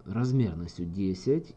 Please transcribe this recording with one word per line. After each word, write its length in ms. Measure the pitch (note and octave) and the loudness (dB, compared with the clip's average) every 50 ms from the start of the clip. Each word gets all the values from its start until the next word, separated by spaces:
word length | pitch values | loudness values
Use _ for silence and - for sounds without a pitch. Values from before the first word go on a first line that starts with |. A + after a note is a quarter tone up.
| - | -10
размерностью 800 | - G#2 A2+ B2 B2+ B2+ C3+ A#2 F#2+ D#2+ E2 E2+ - - - F2 | -4 -2 0 0 2 4 4 2 2 0 -4 -8 -8 -6 -6 -6
десять 720 | E2+ E2+ G2 G2 F#2+ F#2 - - B2+ C#3+ E3 E3 - - | -4 -2 0 0 0 0 0 2 2 2 2 0 -6 -14